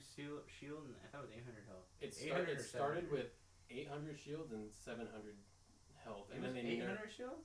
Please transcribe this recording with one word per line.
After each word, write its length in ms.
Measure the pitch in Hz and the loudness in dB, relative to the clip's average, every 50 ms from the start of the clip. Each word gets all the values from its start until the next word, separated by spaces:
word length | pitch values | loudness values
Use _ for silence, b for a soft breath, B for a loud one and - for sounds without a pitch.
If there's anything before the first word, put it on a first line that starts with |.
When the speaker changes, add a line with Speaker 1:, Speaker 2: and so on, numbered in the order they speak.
| - - - | -8 -10 -6
Speaker 1:
two 240 | 147 143 147 147 | -4 -2 -2 -2
hundred 80 | 147 - | -4 -6
shield, 0 | - | -8
shield, 320 | - - 143 143 151 156 147 127 | -12 -8 -4 -4 -4 -4 -4 -8
and 40 | 113 - | -10 -10
I 60 | - - | -10 -10
thought 160 | - 139 123 | -8 -8 -6
it 40 | 110 | -6
was 60 | 107 | -8
eight 80 | 120 123 | -8 -8
hundred 200 | 123 110 101 98 | -8 -8 -8 -10
health. 200 | - 95 92 - - - - | -10 -10 -12 -12 -14 -6 -4
Speaker 2:
It 120 | 143 - - | -4 -4 -2
start-, 120 | - - - | 0 2 6
Speaker 1:
Eight 40 | - | 6
hundred 200 | 180 175 156 139 | 6 8 6 4
Speaker 2:
it 40 | - | 2
Speaker 1:
or 80 | 117 - | 2 0
Speaker 2:
started 320 | - 120 139 147 160 175 170 | 4 6 6 6 6 4 4
Speaker 1:
seven 40 | 147 | 6
hundred? 80 | 147 | 4
Speaker 2:
with 120 | 123 120 - - - - - - - - - 120 | 4 4 2 -2 -12 -18 -20 -20 -20 -12 -6 -4
eight 140 | 131 147 143 | -4 -2 0
hundred 260 | 143 147 151 156 147 - | 0 0 0 -2 -4 -4
shields 280 | - 143 151 160 160 131 110 | -2 -2 -2 -2 0 -2 -2
and 160 | 107 107 107 | -2 -2 -4
seven 360 | - - - 131 113 113 113 - | -6 -8 -6 -4 -2 -2 -2 -4
hundred 280 | 110 107 104 104 101 101 - - - - - - - - - - - - - | -4 -6 -6 -6 -8 -10 -14 -18 -20 -20 -20 -20 -20 -20 -20 -18 -16 -10 -6
health, 240 | 120 104 101 101 101 | -6 -4 -4 -6 -4
Speaker 1:
It 80 | - | -2
Speaker 2:
and 80 | - 127 | 2 2
Speaker 1:
was 80 | 127 127 | 2 2
Speaker 2:
then 0 | 123 | 4
they 40 | 117 | 4
ner-, 80 | 117 117 | 4 6
Speaker 1:
eight 80 | 95 92 | 6 6
hundred 240 | 95 101 104 214 226 - | 4 2 2 -2 -4 -4
shields? 280 | - 247 254 330 311 | -2 -2 -2 -2 -4